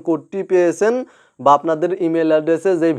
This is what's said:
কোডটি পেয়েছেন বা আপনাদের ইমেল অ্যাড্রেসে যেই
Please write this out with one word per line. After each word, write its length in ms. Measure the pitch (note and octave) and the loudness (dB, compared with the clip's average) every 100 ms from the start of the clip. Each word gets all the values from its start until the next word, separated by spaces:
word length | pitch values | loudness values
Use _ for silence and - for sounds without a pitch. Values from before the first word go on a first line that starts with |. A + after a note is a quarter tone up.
| E3+ | -2
কোডটি 320 | D3+ C#3 G3 F#3 | -4 -6 -10 -2
পেয়েছেন 440 | F3+ F3 - G#3+ B3+ B3 _ _ - | 2 2 0 -2 -2 -6 _ _ -2
বা 60 | C3+ D3 | 2 2
আপনাদের 340 | E3 D#3 F3 F#3 E3 | 2 -2 -2 -2 -2
ইমেল 220 | E3 D#3+ | 0 0
অ্যাড্রেসে 380 | D#3 D#3 E3 G3 F3 | 0 0 0 0 0
যেই 120 | E3 | 0